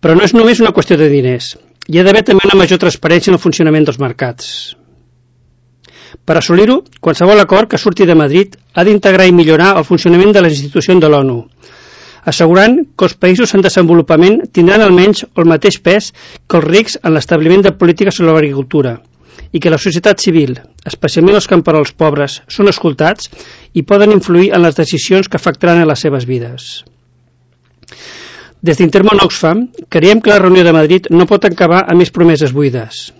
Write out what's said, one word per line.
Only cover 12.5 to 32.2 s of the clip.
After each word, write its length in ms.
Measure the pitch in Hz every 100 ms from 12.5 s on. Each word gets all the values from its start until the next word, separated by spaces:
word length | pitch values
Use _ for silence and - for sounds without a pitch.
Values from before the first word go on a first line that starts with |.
| 180 214 262 302 -
que 80 | 190
els 80 | -
països 320 | 180 185 240
en 80 | 196
desenvolupament 760 | 185 - 170 170 147 160 180 220 - -
tindran 240 | 175 208
almenys 420 | 214 180 190 202 - -
el 80 | 170
mateix 280 | 160 202 - 170
pes 240 | 202 - _ - - _
que 80 | 165
els 100 | 156
rics 300 | 185 220 -
en 100 | 170
l'establiment 480 | 156 - 160 156 185
de 120 | 196 -
polítiques 400 | 175 170 196 -
sobre 160 | 170
l'agricultura 640 | 160 151 139 131 151 127 117 _ _ _ - -
i 80 | 175
que 80 | 170
la 80 | 160
societat 400 | 196 165 208 196
civil, 380 | - 165 139 127 _ _ -
especialment 480 | - 139 - 175 202
els 100 | -
camperols 460 | 180 165 156 143 _
pobres, 460 | 156 147 139 - _
són 160 | - 202
escoltats 580 | - 170 135 160 208 - - - - - 175
i 80 | 151
poden 260 | 202 208
influir 380 | 208 - 175 196 180
en 100 | 170
les 100 | 151
decisions 540 | 151 156 - 190 190
que 80 | -
afectaran 460 | - 143 175 170
a 20 | 165
les 140 | 135
seves 240 | 147 135 123
vides. 560 | 127 120 127 - - _ _ _ _ _ _ _ _ _ _ _ - - - - - - _ 170
Des 140 | 147
d'Intermón 420 | 170 202 202 202
Oxfam, 460 | 190 - 165 190 247 - -
creiem 300 | 170 170 214
que 100 | 214
la 60 | 208
reunió 220 | 185 185 170
de 80 |
Madrid 380 | 160 156 185 -
no 140 | 170 175
pot 160 | 202 202
acabar 380 | 175 175 175 -
amb 160 | 175
més 100 | 175
promeses 440 | -